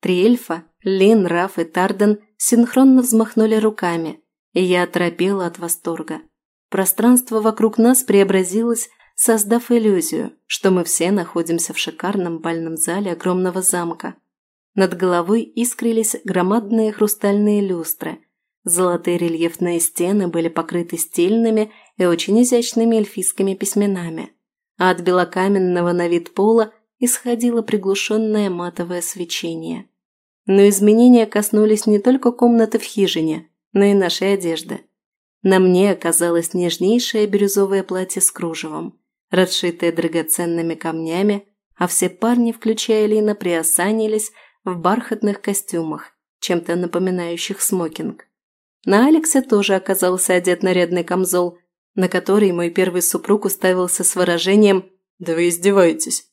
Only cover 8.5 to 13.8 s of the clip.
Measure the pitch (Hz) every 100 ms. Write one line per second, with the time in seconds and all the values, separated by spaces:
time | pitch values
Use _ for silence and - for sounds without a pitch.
8.5 | 196 233 226 - _ _ - - 220 208
9.5 | 233 240 240 214 190 156 160 - _ _
10.5 | - 196 185 170 - 170 202 170 175 165
11.5 | 165 - - - - 180 202 175 165 170
12.5 | 165 165 160 - 180 202 170 190 185 185
13.5 | 180 180 180